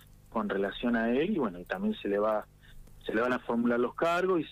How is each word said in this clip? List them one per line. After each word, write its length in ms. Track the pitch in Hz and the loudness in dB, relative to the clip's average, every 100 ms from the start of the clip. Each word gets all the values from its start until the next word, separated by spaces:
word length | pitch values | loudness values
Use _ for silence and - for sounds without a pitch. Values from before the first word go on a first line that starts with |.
| - - - | -20 -20 -8
con 200 | 117 104 | -4 -2
relación 460 | 98 98 - 120 117 | 0 -2 -2 0 2
a 140 | 113 | 2
él 200 | 123 175 | 2 2
y 80 | 202 | 0
bueno, 200 | 117 87 | -2 -4
y 60 | |
también 300 | 90 185 202 214 | -8 -4 -2 -2
se 60 | 104 | 0
le 100 | 101 | 2
va, 280 | 208 107 - - - - - - - | 2 0 -2 -14 -20 -20 -18 -12 -4
se 80 | |
le 80 | 107 | 0
van 100 | 123 | 0
a 60 | 123 | 0
formular 420 | - 120 120 120 | 0 0 2 2
los 140 | 120 | 0
cargos 460 | - 165 175 185 180 | 0 2 2 2 0
y 40 | - | 0